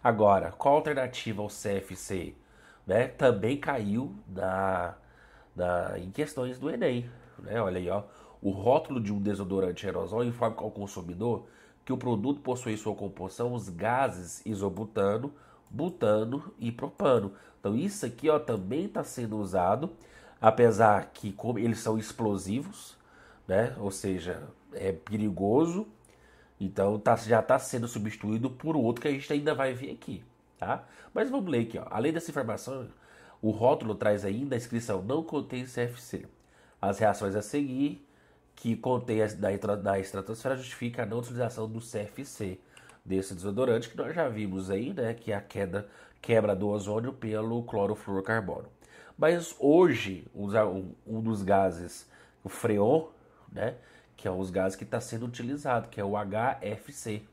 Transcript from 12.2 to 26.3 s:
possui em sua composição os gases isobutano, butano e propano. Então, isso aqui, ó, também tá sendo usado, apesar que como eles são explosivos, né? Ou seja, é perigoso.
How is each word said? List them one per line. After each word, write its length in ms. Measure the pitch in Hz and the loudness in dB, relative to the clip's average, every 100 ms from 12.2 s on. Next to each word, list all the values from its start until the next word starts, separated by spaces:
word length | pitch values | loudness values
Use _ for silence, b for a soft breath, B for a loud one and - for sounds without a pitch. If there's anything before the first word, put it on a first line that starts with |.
| 120 143 | 0 -2
possui 320 | - 120 120 | -4 -4 -4
em 40 | 107 | -4
sua 180 | 110 98 | -4 -4
composição 580 | 101 - 92 - 120 | -8 -8 -10 -4 -2
os 160 | 120 95 | -2 -6
gases 720 | 85 104 123 135 90 85 - - | -4 0 2 2 -2 -12 -12 -6
isobutano, 840 | 104 98 92 110 110 98 110 139 B B B _ | -2 -2 -2 -6 0 2 2 -4 B B B _
butano 800 | 104 175 175 113 107 113 139 - - | -6 -4 0 2 4 2 -4 -8 -6
e 140 | 117 | -6
propano. 640 | 120 - - 196 120 98 B B B | -4 -10 0 4 4 2 B B B
Então, 160 | 101 110 | -2 0
isso 280 | 190 202 | 0 -2
aqui, 260 | 123 123 147 | -6 0 4
ó, 100 | 151 | 4
também 500 | 151 110 92 135 202 | 2 -2 -2 -4 -2
tá 140 | - | -4
sendo 340 | 147 - 117 107 | -6 -6 -4 -4
usado, 540 | 98 92 90 113 156 - B B B B | 0 2 4 2 0 -8 B B B B
apesar 680 | 113 113 117 101 110 101 - | 6 8 6 10 8 8 2
que 200 | - 107 | -10 -10
como 280 | 98 117 117 | -6 -4 0
eles 200 | 117 110 | 0 0
são 200 | - 110 | 0 -2
explosivos, 1000 | 107 - 113 98 87 113 165 - - - B B B B - | -2 -2 0 0 -2 -4 -4 -12 -18 -20 B B B B 0
né? 280 | 92 120 131 | 2 2 -2
Ou 120 | 101 | -6
seja, 500 | 95 101 92 85 82 73 - - | -4 -2 -2 -4 -8 -10 -18 -16
é 180 | - 98 | -4 -4
perigoso. 960 | 82 - 107 107 87 98 123 165 175 220 - b b b | -4 -4 -2 -2 0 4 4 4 0 -6 -12 b b b